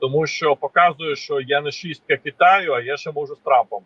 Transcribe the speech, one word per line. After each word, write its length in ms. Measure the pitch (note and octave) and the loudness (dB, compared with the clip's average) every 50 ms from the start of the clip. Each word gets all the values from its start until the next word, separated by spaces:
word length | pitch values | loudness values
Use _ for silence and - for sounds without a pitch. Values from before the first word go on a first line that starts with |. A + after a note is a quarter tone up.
Тому 260 | B2+ C3 C3+ D3+ D#3+ | -6 -2 0 0 -2
що 300 | C#3+ - - E3 D3+ C#3 | -2 -4 -2 0 0 0
показує, 600 | - - C#3 - E3+ F3 F3 D#3 C#3 D#3+ D#3 C#3+ | 0 -2 -2 2 4 4 4 2 0 -4 -6 -6
що 240 | C#3 - - D3+ C#3 | -6 -6 -4 -4 -4
я 200 | C3 B2 C#3+ C#3+ | -2 0 -2 0
не 100 | D3 D3 | 0 -2
шістка 460 | C3+ - - E3+ D3+ - _ _ C#3+ | -8 -8 -10 -10 -12 -12 _ _ -2
Китаю, 560 | C3 - D3+ - _ E3+ F3+ F#3+ G3 F#3 E3 C#3 | -2 -2 -10 -2 _ 4 6 6 4 2 0 -2
а 80 | A#2+ | -2
я 160 | A#2+ B2 D3 | -2 -4 -6
ще 160 | C#3+ - E3 D3+ | -6 -8 -8 -8
можу 220 | D3 D3 C#3 D3 | -8 -8 -8 -10
з 40 | - | -12
Трампом 440 | _ - C#3 B2 A2+ - - G2+ F#2+ | _ 2 2 2 2 0 -4 -12 -12